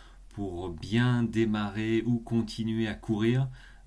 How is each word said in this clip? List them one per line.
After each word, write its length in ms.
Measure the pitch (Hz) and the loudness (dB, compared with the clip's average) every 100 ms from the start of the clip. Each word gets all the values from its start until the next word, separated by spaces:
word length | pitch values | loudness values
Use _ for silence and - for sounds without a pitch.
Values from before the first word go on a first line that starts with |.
| - - - - | -20 -20 -16 -8
pour 340 | 98 87 90 | -8 -6 -8
bien 540 | 80 92 113 123 123 | -8 -2 2 2 2
démarrer 800 | 113 113 110 107 104 101 110 113 117 | 2 2 2 2 -2 -2 0 2 2
ou 140 | 120 | 0
continuer 680 | - 117 107 - 110 110 110 | 0 0 0 -4 -2 0 -2
à 60 | |
courir, 560 | 107 - 104 113 131 131 - - - | -4 -2 2 4 2 0 -4 -18 -20